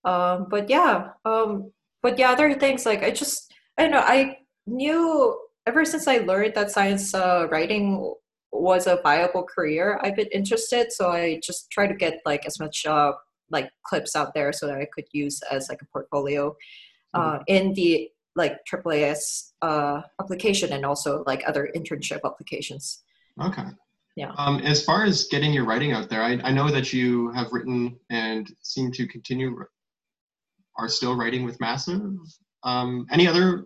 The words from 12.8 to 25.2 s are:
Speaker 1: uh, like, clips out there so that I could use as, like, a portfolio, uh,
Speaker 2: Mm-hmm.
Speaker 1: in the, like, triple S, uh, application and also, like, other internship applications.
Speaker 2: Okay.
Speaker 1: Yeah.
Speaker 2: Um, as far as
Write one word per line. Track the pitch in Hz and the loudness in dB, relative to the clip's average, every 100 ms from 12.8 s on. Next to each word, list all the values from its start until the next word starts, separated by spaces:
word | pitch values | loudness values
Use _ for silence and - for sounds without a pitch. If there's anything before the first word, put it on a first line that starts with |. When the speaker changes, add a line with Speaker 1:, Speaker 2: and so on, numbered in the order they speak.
| 156 | 0
Speaker 1:
uh, | 151 143 135 _ _ _ | 2 2 0 _ _ _
like, | 156 131 _ - | -4 -4 _ -4
clips | 170 151 156 | -4 -2 -4
out | 139 | -2
there | 151 143 | -2 -2
so | 147 147 | -2 -6
that | 139 | -6
I | 147 | -8
could | - - | -10 -8
use | 147 143 143 - | -6 -4 -6 -6
as, | 135 - | -6 -6
like, | 151 | -12
a | - | -10
portfolio, | 139 - 143 139 143 143 147 - - - _ _ | -10 -4 -4 -2 -2 -2 -6 -20 -20 -20 _ _
uh, | 175 160 147 | -2 0 -2
Speaker 2:
Mm-hmm. | - | 2
Speaker 1:
in | 190 196 | 4 4
the, | 196 170 160 - _ _ 175 | 2 4 2 0 _ _ 0
like, | 151 - - | 0 -2 -8
triple | 180 170 | -6 -2
S, | 151 147 151 - - - _ | 0 0 0 -6 -8 -12 _
uh, | 165 151 147 143 - - | -2 0 0 -2 -8 -12
application | 196 180 220 196 156 | -8 -2 0 0 0
and | 139 139 | -2 -2
also, | 143 151 143 139 | -2 -2 -2 -2
like, | 131 - | -2 -2
other | 143 143 - | -2 -2 -6
internship | - 147 - 151 - | -8 -8 -6 -4 -6
applications. | - - - - 139 - - _ _ _ - | -8 -10 -10 -8 -10 -12 -14 _ _ _ -6
Speaker 2:
Okay. | 170 190 190 - _ _ _ - | -6 -4 -10 -14 _ _ _ -12
Speaker 1:
Yeah. | 135 - | -10 -4
Speaker 2:
Um, | 143 139 | 0 0
as | 139 147 | 2 2
far | - 180 214 | 2 2 4
as | 165 | 2